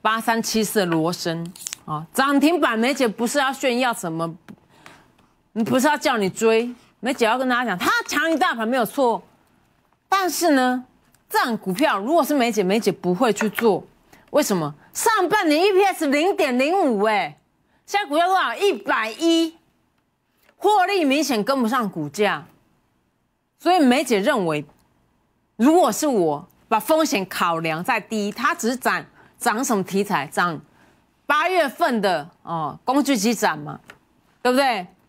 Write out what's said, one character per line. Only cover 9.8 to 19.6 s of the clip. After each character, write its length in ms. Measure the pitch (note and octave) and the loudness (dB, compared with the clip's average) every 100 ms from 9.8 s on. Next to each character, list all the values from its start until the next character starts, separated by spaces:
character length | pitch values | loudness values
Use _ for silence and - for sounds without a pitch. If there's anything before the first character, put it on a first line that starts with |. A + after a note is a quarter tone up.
| _ _ _ | _ _ _
但 220 | G4 F#4 | 0 0
是 200 | - E4 | 0 2
呢， 340 | C#4 B3+ B3+ B3 _ _ _ _ | 4 2 -2 -6 _ _ _ _
这 80 | - | -2
样 180 | E4 A3 | 0 -4
股 140 | - | -4
票 260 | F3+ D4 G#3+ | -2 0 0
如 160 | G#3+ | 2
果 80 | E4 | 2
是 100 | C4+ | 2
梅 200 | D4 A#3 | 2 0
姐， 100 | G#3+ | 0
梅 160 | F#3 G#3+ | 0 2
姐 140 | G#3+ | 0
不 200 | F3 F3+ | -2 -2
会 200 | F3+ B3 | 2 2
去 180 | G#3 A3 | 2 -2
做。 340 | - A3+ E3+ - _ _ - _ | 0 0 0 -4 _ _ -20 _
为 100 | C#4 | 0
什 160 | D4 F#3+ | 2 0
么？ 160 | D3+ D3 - | -2 -8 -16
上 360 | - A4 A4 F4+ | -2 0 2 2
半 200 | G#4+ F4 | 0 2
年 120 | D4 | 2
E 120 | G4 | 4
P 120 | F#4+ | 4
S 220 | G4 F4+ D#4 | 2 0 0
零 300 | C#4+ F4 E4+ | 0 0 0
点 200 | D4+ B3 | 0 0
零 220 | C4+ F#4+ | 0 2
五， 240 | D#4+ G#3 | 0 2
哎， 340 | G#3+ G#3+ D#3+ D3 _ _ _ _ - | 0 0 -2 -10 _ _ _ _ -6
现 140 | G4+ | -4
在 60 | G4 | -2
股 80 | D4 | 0
价 100 | F4 | 2
多 80 | |
少？ 200 | F#4+ C#4 A#3 | 2 0 0
一 160 | G4 | 0
百 380 | B3+ - C4 A3 | 0 -2 -2 -2
一， 440 | A3 E4 E4 E4 - | -2 2 2 0 -6